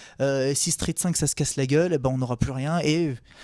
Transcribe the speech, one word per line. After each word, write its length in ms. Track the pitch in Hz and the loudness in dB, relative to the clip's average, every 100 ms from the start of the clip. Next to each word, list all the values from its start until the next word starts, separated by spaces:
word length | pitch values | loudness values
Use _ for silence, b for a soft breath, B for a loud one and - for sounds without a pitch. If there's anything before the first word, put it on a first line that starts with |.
| B B | B B
Euh, 320 | 139 135 135 | 0 2 2
si 160 | 139 - | 0 0
Street 240 | - - 160 | -2 -2 -2
cinq, 200 | 180 165 | -2 0
ça 80 | 147 | 0
se 80 | - | 0
casse 200 | 147 - | -2 -2
la 100 | 131 | 2
gueule, 260 | 147 180 | 2 2
eh 60 | 156 | 2
ben, 100 | 127 | 0
on 80 | 131 | 0
n'aura 220 | 127 120 | -2 0
plus 140 | - | -2
rien. 260 | 131 143 170 | -2 -2 0
Et, 260 | 147 160 160 | 2 2 0
euh, 60 | 120 B B | -4 B B